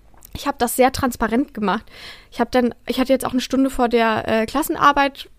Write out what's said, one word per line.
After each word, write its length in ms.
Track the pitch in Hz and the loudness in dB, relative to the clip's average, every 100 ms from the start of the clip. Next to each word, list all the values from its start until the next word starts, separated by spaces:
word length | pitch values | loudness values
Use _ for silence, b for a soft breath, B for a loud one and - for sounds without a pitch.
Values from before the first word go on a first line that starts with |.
| _ - - - | _ -20 -18 -10
ich 120 | 285 | -6
hab 100 | - | -2
das 160 | 240 | -2
sehr 160 | - 247 | 2 2
transparent 640 | - 262 - 220 233 285 | 2 -4 -2 -2 0 -2
gemacht. 300 | - 202 214 - B B B B | -4 -2 -2 -6 B B B B
Ich 80 | - | -4
hab 100 | 233 | 0
dann, 240 | 254 240 - - | 2 0 -4 -6
ich 100 | 247 | -2
hatte 140 | 262 | 0
jetzt 120 | 262 | 0
auch 60 | 247 | 0
eine 100 | 254 | -4
Stunde 300 | - 262 269 | -2 0 0
vor 180 | - 240 | 0 0
der, 380 | 233 226 220 - | 2 2 0 0
äh, 200 | 220 220 | -2 0
Klassenarbeit 840 | 269 330 320 285 285 277 269 - | -2 -2 2 2 4 0 -2 -18